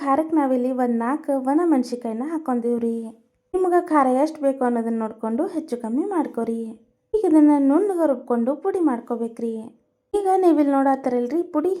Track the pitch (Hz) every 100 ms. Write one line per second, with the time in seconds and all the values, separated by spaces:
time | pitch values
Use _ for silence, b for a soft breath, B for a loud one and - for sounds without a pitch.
0 | 285 277 320 320 277 254 247 262 247 233
1 | 233 302 302 277 262 294 349 277 247 240
2 | 240 220 285 330 320 240 233 240 233 226
3 | 226 220 _ _ _ 370 370 349 339 311
4 | 262 254 311 311 277 269 254 240 226 226
5 | 220 220 220 226 370 330 311 233 226 247
6 | 403 370 277 - 226 233 226 220 _ _
7 | _ 427 381 311 294 294 277 294 415 359
8 | 311 247 - 240 233 302 392 381 311 240
9 | 240 233 226 233 233 220 220 - _ _
10 | _ 415 392 381 359 302 285 277 269 269
11 | 269 247 240 311 349 302 339 370